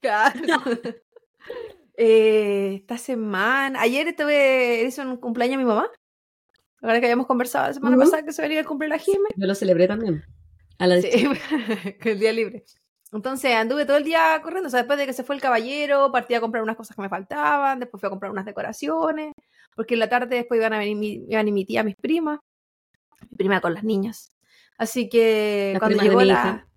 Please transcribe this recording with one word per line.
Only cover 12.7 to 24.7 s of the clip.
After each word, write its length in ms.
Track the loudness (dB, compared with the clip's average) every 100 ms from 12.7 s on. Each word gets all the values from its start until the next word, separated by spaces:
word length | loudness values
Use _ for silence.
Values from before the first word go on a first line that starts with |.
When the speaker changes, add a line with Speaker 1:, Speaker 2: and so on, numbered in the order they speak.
| _ _ _ _
Speaker 1:
Entonces 400 | -10 -8 -4 0
anduve 300 | 2 2 0
todo 140 | 2 2
el 60 |
día 360 | 2 2 4 2
corriendo, 260 | -2 -6 -2
o 20 |
sea, 80 | -2
después 180 | 0 -2
de 60 |
que 80 | -2
se 120 | -6
fue 100 | -6
el 80 | -4
caballero, 680 | 0 0 0 -4 0 2 4
partí 220 | 2 0
a 80 | -2
comprar 220 | -2 -4
unas 140 | -4 -6
cosas 200 | -12 -12
que 60 |
me 80 | -8
faltaban, 680 | -8 -8 -2 0 2 0 -2
después 200 | -8 -8
fui 60 | -8
a 40 |
comprar 220 | -6 -8
unas 140 | -8 -8
decoraciones, 840 | -8 -8 -8 -4 -2 -2 -4 -8 -14 _ _ _ -10
porque 160 | -4
en 80 | 0
la 80 | 0
tarde 280 | 0 0 -4
después 200 | 0 0
iban 140 | 0
a 60 | 0
venir 180 | -2 -4
mi, 300 | -6 -8 -4
iban 200 | 0 0
a 40 |
mi 140 | 0 -2
tía, 160 | -2
mis 140 | -2 -4
primas, 420 | -2 -2 -2 -6 _ _ _ _ _ _ _ _ -20
mi 80 | -4
prima 240 | 0 0
con 140 | 0
las 100 | -4
niñas. 460 | -2 -2 -2 -8 -20 _ _ _ _